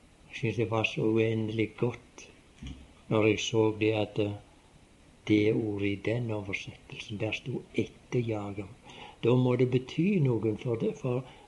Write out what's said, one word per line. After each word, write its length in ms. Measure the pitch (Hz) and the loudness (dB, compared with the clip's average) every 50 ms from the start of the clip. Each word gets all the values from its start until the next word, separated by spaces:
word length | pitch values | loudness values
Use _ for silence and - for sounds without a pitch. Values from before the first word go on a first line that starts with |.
| - - - - - - | -20 -20 -20 -20 -20 -16
Jeg 120 | - - | -10 -4
synes 160 | - 113 104 | -4 -2 0
det 140 | 117 113 104 | 0 -2 0
var 140 | 113 110 110 | 0 0 0
så 220 | - - 156 127 | -2 -2 0 0
uendelig 600 | 110 110 113 110 113 113 110 110 107 107 113 107 104 - - | 2 4 4 4 2 2 0 -2 -2 0 -2 -2 -2 -2 -2
godt 480 | 120 123 117 - - - - - - - - - - - - - - - - - - - - - - - | -2 -2 -2 -6 -16 -20 -20 -20 -20 -20 -20 -20 -20 -20 -20 -16 -14 -14 -14 -16 -18 -20 -20 -20 -4 0
når 200 | 110 110 107 107 | 2 4 4 4
jeg 100 | 101 98 | 4 2
så 220 | - - - 113 110 110 107 104 | 0 0 2 2 2 2 2 2
det 120 | 107 107 110 | 0 0 2
at, 240 | 107 104 - - - | 0 -2 -2 -2 -2
eh, 140 | 104 104 104 104 - - - - - - - - - _ - _ - - - - - | -2 -2 -4 -8 -14 -20 -20 -20 -20 -20 -20 -20 -20 _ -20 _ -20 -20 -20 -14 0
det 280 | - 107 104 104 107 117 | 2 4 4 4 4 2
ordet 340 | 127 117 107 101 101 101 101 | 0 -2 -2 -4 -2 -2 -2
i 120 | 101 95 - | -2 -2 -2
den 260 | 104 113 120 120 113 | -2 -2 -2 -2 -4
oversettelsen, 880 | 107 107 101 101 95 - - - - - - - - - - - 110 95 | -4 -6 -6 -6 -8 -8 -8 -12 -16 -18 -18 -16 -16 -14 -12 -10 -8 -6
der 140 | 107 107 | -4 -4
sto 300 | 101 - - 131 117 - - - - | -4 -6 -6 -8 -8 -8 -10 -4 -2
etterjager. 920 | - 107 - - - - - - 127 117 113 110 104 101 101 98 104 98 95 - - - - - - - - - - - | -2 -2 -2 -6 -20 -10 -2 -2 -2 0 0 -4 -4 -6 -8 -8 -10 -12 -12 -16 -20 -20 -20 -20 -18 -18 -18 -12 0 4
Da 100 | 113 123 | 4 6
må 220 | 127 127 127 123 | 6 6 4 4
det 140 | 123 131 123 | 4 2 2
bety 500 | 135 123 131 - - - 165 202 214 180 | 2 0 0 0 -2 0 2 2 4 4
noen, 360 | 139 131 120 107 101 110 107 - | 4 4 2 2 0 0 -2 -2
for 180 | - 131 117 | -2 -4 -2
det, 160 | 107 185 220 - - | 0 0 -2 -4 -4
for, 240 | - 127 123 131 131 - - - - | -4 -2 -2 -2 -4 -8 -18 -20 -20